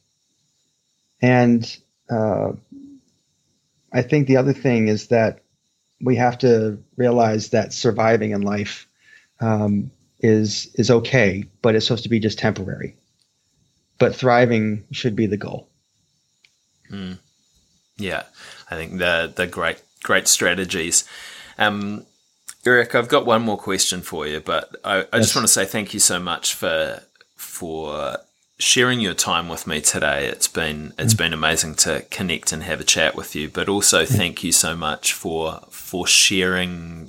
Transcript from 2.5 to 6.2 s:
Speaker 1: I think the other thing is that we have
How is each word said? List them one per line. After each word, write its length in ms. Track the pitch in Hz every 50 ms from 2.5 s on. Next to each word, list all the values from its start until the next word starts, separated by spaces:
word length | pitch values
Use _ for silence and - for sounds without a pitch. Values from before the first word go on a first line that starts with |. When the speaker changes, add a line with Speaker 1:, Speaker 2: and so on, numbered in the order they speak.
| 104 104 _ _ - 277 277 - 277 262 _ _ _ _ _ _ _ _ _ _ _ _ _ _ _ _ _ _
Speaker 1:
I 100 | - 123
think 260 | 120 - 156 151 139 131
the 100 | 131 127
other 160 | 127 139 135
thing 340 | - - 139 120 113 110 107
is 200 | 107 104 - -
that 320 | 123 113 110 104 - - _ _ _ _ _ _ _ _ _ _ _ -
we 140 | - 131 127
have 200 | 117